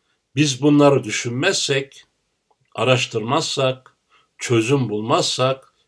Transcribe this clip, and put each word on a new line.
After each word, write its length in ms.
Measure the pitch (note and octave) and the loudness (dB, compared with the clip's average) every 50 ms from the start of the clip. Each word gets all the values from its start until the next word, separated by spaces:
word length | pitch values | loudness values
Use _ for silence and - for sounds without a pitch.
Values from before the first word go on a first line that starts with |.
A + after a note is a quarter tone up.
| _ _ _ _ _ _ - | _ _ _ _ _ _ -4
biz 260 | C3 D3+ D3 B2+ A#2 C3 | -2 -2 -2 -2 0 2
bunları 420 | D3+ D3 D3 C#3+ C#3+ C#3 A#2+ F#2+ | 4 6 6 6 6 6 4 0
düşünmezsek, 1000 | G#2 G#2 - - B2 A#2 B2+ D#3 F#3+ F#3 - - - C#3 A#2 - - - - - _ _ _ _ _ _ _ _ _ _ _ _ _ - | -2 -6 -6 -6 -6 -6 -2 -2 -2 -2 -2 -2 -2 -2 -4 -4 -8 -12 -20 -20 _ _ _ _ _ _ _ _ _ _ _ _ _ -8
araştırmazsak, 1200 | - A2 B2 C3 B2+ - - - A2+ G#2+ A#2 C3+ D#3+ D3 - - C#3 C3+ C3 B2+ B2+ - _ _ _ _ _ _ _ _ _ _ - | -2 0 2 2 2 0 -2 -6 -6 -6 -4 -2 -2 -2 -4 -4 -2 -2 -2 -4 -6 -12 _ _ _ _ _ _ _ _ _ _ -12
çözüm 500 | - - B2 A2+ A2 A#2 C#3+ C#3 B2 G#2+ | -4 0 0 0 2 2 0 0 0 -2
bulmazsak 840 | G#2 G#2+ G#2+ A#2 D3 F3 F3+ - - - B2+ C3 C3+ - - _ _ _ _ | -4 -6 -2 -2 0 0 0 -2 -2 -2 -2 -2 -2 -4 -10 _ _ _ _